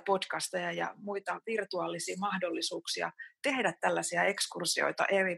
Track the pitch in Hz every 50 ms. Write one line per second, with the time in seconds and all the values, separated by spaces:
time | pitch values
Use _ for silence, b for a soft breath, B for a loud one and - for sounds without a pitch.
0 | - - 196 185 190 - - 160 - - - 180 175 175 170 170 170 - - -
1 | 202 202 202 196 196 - 175 180 - - 226 220 196 - - 180 165 170 170 170
2 | 165 - 180 180 196 202 190 190 180 175 165 165 165 - 175 170 - - - 175
3 | 170 170 - B B B B B - 277 269 262 226 185 - - - 185 175 165
4 | 165 - 175 170 175 185 202 - - - - - 135 - - - 143 143 160 -
5 | - - 196 196 190 185 175